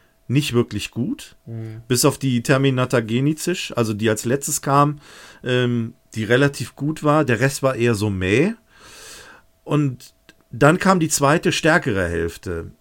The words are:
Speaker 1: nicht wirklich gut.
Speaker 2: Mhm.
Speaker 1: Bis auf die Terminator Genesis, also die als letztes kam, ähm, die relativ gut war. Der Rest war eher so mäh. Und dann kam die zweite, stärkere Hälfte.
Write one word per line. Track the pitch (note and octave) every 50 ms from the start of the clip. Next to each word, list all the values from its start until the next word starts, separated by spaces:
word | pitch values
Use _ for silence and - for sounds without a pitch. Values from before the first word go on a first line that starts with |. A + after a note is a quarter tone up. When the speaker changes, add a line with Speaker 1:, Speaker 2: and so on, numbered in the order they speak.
| _ _ _ _ _
Speaker 1:
nicht | - A#2+ D3 D3 D3 A#2+
wirklich | A#2+ A#2 - - G2+ - -
gut. | - A2+ B2 G3 C#4+ - - - - _ _
Speaker 2:
Mhm. | - A2+ A2+ A2+ A2 A2 A2+ -
Speaker 1:
Bis | - B2+ B2 C3+
auf | C#3+ C3+
die | - - C3+ B2 A#2+
Terminator | A#2 - C#3+ C3 C#3 C#3 C3 B2+ B2+ B2 - A#2+
Genesis, | A#2 G#2+ A2+ B2 C3+ D3 D#3+ D3+ - F3 F3+ - - - -
also | A#2+ A#2 G#2+ A2
die | G2+ A2 A2
als | A2 G#2+ -
letztes | A#2 B2+ C#3 - - G#2+ - -
kam, | C#3 C#3 C#3+ C#3+ D3 D3+ C#3+ - - - - - - - - -
ähm, | B2+ B2 B2 B2 B2 A#2+ A#2+ A2+ A#2 - _ _ _ -
die | A2 A2
relativ | G2 A#2+ B2+ C#3+ C#3 C#3+ - B2 - -
gut | - C#3 D3+ D#3+ - -
war. | D3+ C#3+ D#3 D3+
Der | A2+ A#2+ G#2
Rest | B2+ C#3 C#3+ -
war | - C3 B2+
eher | A2+ A#2 A#2+ A#2
so | G2+ G#2 G#2+
mäh. | G2+ F#2 F#2 F2+ G2+ B2 D#3+ G#3 A#3 - _ _ _ - - - - - - - - - - - - - _ _ _ _ _
Und | - D3 D3 D3 C#3 B2 - - - _ _ _ - _ _ _ _
dann | - A2+ D3 D3 D#3 -
kam | - F#3 G3 F3+
die | D#3+ D3
zweite, | - - C#3 C#3 D3+ F3 - F#3
stärkere | - - - D#3+ D#3+ F3 - C3+ G#2 F#2+ F2+
Hälfte. | E2 E2+ E2+ E2+ E2+ - - - F#2+ F2 E2 E2+ F#2+ - _